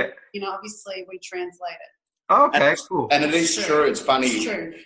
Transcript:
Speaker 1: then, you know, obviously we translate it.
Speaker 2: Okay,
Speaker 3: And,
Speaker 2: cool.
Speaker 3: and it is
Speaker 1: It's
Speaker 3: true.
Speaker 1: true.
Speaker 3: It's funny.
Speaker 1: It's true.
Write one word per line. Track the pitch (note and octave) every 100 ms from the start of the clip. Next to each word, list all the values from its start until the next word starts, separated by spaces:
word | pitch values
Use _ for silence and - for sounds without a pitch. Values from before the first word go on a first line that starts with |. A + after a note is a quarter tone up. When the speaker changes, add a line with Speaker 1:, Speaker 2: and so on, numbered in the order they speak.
Speaker 1:
then, | B2+ - _
you | G3+
know, | G3
obviously | F#3+ G#3+ - G3+ F#3 F#3
we | F#3
translate | - F3+ F3 - F3
it. | E3 - _ _ _ -
Speaker 2:
Okay, | G#3 C#4+ D3 C#3+
Speaker 3:
And, | E3 -
Speaker 2:
cool. | F3 A#2
Speaker 3:
and | C#3+
it | D3+
is | E3+ E3 -
Speaker 1:
It's | -
Speaker 3:
true. | D3+
Speaker 1:
true. | C#3
Speaker 3:
It's | -
funny. | - C3 B3+
Speaker 1:
It's | G#2+
true. | - F#3 E3 -